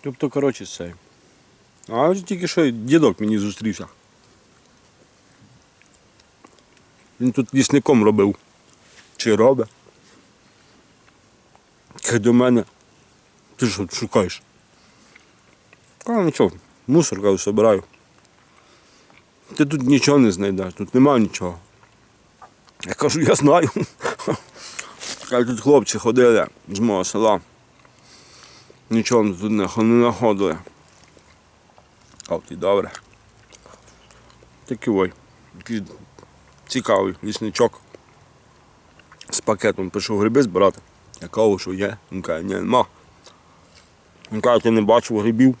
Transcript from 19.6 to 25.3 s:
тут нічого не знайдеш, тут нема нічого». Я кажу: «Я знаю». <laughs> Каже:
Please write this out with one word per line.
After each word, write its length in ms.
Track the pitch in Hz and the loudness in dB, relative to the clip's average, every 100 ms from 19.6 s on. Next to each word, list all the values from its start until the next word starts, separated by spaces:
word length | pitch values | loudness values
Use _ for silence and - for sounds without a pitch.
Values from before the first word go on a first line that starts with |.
| 143 | -2
тут 160 | 147 | 0
нічого 360 | 127 139 - 143 | 2 2 4 6
не 140 | 117 | 4
знайдеш, 420 | 90 101 95 92 | 2 -4 -4 -6
тут 200 | - 98 | -10 -2
нема 260 | 127 139 131 | 4 4 4
нічого». 400 | 101 - 90 85 - _ _ _ _ _ _ _ - _ _ _ - | 0 -2 -8 -10 -20 _ _ _ _ _ _ _ -20 _ _ _ -12
Я 60 | |
кажу: 280 | - 147 151 | -4 -2 0
«Я 140 | 147 160 | 2 4
знаю». 340 | 143 165 143 | 4 4 2
<laughs> 1600 | - 180 - - - - - - - - - - - - - | -4 -8 -8 -10 -8 -8 -8 -10 -20 -16 -16 -16 -14 -12 -10
Каже: 160 | - | -4